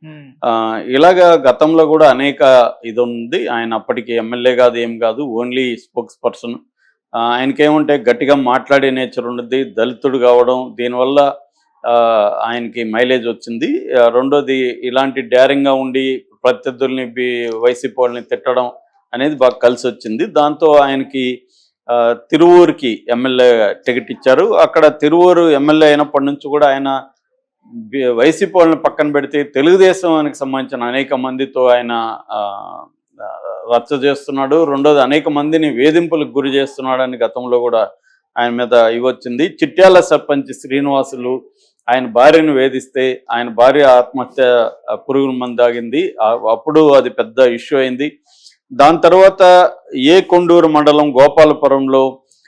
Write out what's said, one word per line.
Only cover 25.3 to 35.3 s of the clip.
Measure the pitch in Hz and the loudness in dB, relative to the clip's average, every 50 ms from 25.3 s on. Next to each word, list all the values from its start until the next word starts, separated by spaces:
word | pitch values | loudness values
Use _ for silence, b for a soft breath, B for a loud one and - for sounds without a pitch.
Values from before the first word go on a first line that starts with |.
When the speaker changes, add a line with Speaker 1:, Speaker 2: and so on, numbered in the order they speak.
| 175 170 170 165 | 4 4 2 2
Speaker 2:
ఎమ్మెల్యే | 147 139 139 151 156 156 156 151 | 2 2 2 0 2 4 4 4
అయినప్పటి | 147 147 147 143 - 139 139 | 4 2 0 -2 -2 -2 -2
నుంచి | 139 143 143 - 143 | -4 -6 -8 -8 -6
కూడా | 143 147 147 143 | -2 2 2 2
ఆయన | 135 135 139 135 135 135 - - _ _ _ _ _ _ _ _ _ _ _ _ 120 | 2 0 -4 -6 -6 -6 -8 -12 _ _ _ _ _ _ _ _ _ _ _ _ -20
బి-, | 117 110 107 113 139 131 123 | -20 -14 -10 -6 -4 -2 -2
వైసీపీ | 120 113 127 156 156 156 196 175 175 | 0 2 2 2 2 0 -2 -2 2
వాళ్ళని | 185 170 165 160 - | 2 2 2 2 0
పక్కన | - 143 - - 151 147 | -2 -4 -2 -2 -4 -2
పెడితే, | 143 147 139 143 - 147 147 | -2 -2 -4 -2 -4 -4 -4
తెలుగుదేశానికి | 147 - 135 139 165 185 190 190 185 175 185 180 175 160 156 147 147 131 - | -4 -2 0 2 2 4 4 4 4 2 0 -2 -2 -2 -2 -2 -4 -6 -8
సంబంధించిన | 139 135 135 135 131 131 139 123 120 | -8 -8 -6 -8 -8 -8 -8 -8 -6
అనేక | 120 123 135 135 131 143 | -6 -4 -6 -4 -4 -6
మందితో | 127 127 131 131 131 135 131 - 135 127 127 | -6 -6 -6 -6 -6 -8 -6 -4 0 2 2
ఆయన, | 123 123 120 120 120 117 113 113 110 - - - | 2 2 0 -4 -6 -6 -6 -8 -10 -12 -14 -12
ఆ, | 110 107 104 101 98 101 101 90 90 - - - _ _ _ _ _ - - 101 - - - - - - - 117 120 | -10 -8 -8 -8 -10 -12 -16 -18 -18 -20 -20 -20 _ _ _ _ _ -20 -18 -18 -16 -16 -14 -14 -14 -14 -4 -2 -2
రచ్చ | 117 117 - 147 135 127 | -2 -2 -4 -4 -2 -2
చేస్తున్నాడు. | 143 139 139 - - 135 139 139 131 147 165 165 | -2 -2 -4 -6 -8 -6 -6 -2 0 0 0 0
రెండోది, | 143 139 135 139 147 151 143 | 0 -2 0 0 2 2 2
అనేక | 131 127 143 156 147 | 2 2 0 -2 -2
మందిని | 165 | -2